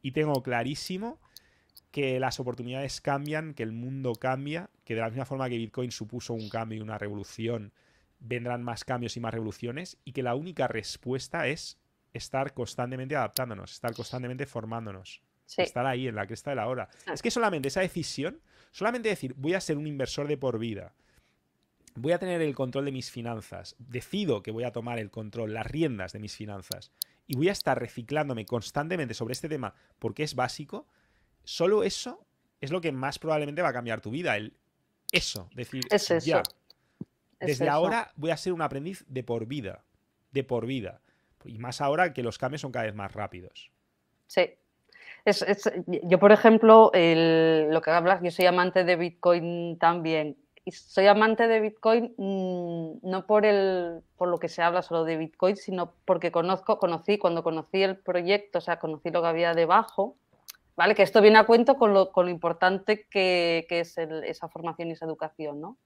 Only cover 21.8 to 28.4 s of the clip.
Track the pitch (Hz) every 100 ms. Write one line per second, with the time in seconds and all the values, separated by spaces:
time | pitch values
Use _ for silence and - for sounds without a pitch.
21.8 | _ - 127 175 185 175 160 131 131 131
22.8 | 143 135 117 - 117 113 98 92 90 -
23.8 | 117 120 - 196 196 113 98 110 123 117
24.8 | 117 120 104 - 107 117 110 110 110 156
25.8 | 160 110 92 110 107 - 107 101 - -
26.8 | - _ - _ _ 127 165 202 - 127
27.8 | 120 - 113 147 147 120